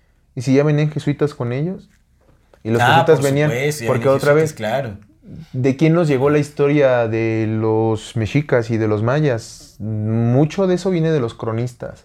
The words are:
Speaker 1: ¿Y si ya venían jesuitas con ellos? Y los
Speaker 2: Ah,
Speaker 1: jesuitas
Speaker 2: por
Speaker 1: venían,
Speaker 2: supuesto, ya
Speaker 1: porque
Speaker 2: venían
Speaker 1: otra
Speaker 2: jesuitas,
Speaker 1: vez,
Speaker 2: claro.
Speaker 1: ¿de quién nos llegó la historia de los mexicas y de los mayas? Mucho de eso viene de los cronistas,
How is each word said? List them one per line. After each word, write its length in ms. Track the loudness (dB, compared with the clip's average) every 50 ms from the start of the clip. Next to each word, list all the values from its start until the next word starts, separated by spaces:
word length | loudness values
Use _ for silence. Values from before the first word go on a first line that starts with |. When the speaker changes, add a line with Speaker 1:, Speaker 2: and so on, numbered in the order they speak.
| _ _ _ _ _ _ -12
Speaker 1:
¿Y 60 | -8
si 140 | -2 2 2
ya 80 | 2 4
venían 280 | 2 2 0 0 -2
jesuitas 440 | -2 -4 -4 -4 -2 -2 -2 -4 -4
con 180 | -4 -6 -6 -4
ellos? 380 | -4 -4 -6 -6 -10 -14 _ _ _ _ _ _ _ _ _ _ _ _ _ _ _ -4
Y 60 | -2
los 100 | 0 2
Speaker 2:
Ah, 60 | 4
Speaker 1:
jesuitas 300 | 4 4 4 4 4 4
Speaker 2:
por 80 | 4 4
Speaker 1:
venían, 260 | 2 2 2 0 0
Speaker 2:
supuesto, 320 | 0 -2 -2 -4 -4 -4 -2
ya 20 |
Speaker 1:
porque 180 | -2 -2 0 2
Speaker 2:
venían 120 | 2 2
Speaker 1:
otra 160 | 2 2 2 4
Speaker 2:
jesuitas, 180 | 4 2 0
Speaker 1:
vez, 20 | -2
Speaker 2:
claro. 420 | -6 -6 -4 -4 -4 -4 -6 -10 -14 -18 _ _ _ _ -20 -18 -18 -16 -10 -6
Speaker 1:
¿de 240 | -2 0 0 0
quién 160 | 2 2 4 4
nos 160 | 4 2 2
llegó 220 | 0 2 2 2
la 80 | 2 2
historia 680 | 0 -2 -2 0 0 2 4 4 4 4 4 2 0
de 380 | 0 0 0 0 0 0 0 0 0
los 680 | -2 0 0 0 2 2 2 0 0 -2 -4 -8 -4
mexicas 540 | -4 -4 0 0 -2 0 0 0 0 0 0
y 80 | -2 0
de 100 | 0 0
los 140 | 0 0 0
mayas? 760 | 0 0 0 0 0 -2 -2 -6 -12 -20 -20 -20 -20 _ -12
Mucho 880 | -10 -8 -6 -4 -4 -2 0 0 2 2 2 2 2 2 0 -2 0
de 80 | 0 0
eso 120 | -2 -2 -2
viene 200 | -2 0 0 0
de 100 | 0 -2
los 140 | -2 -4 -8
cronistas, 680 | -8 -6 -6 -4 -4 -6 -6 -8 -12 -14 -14 -14 -14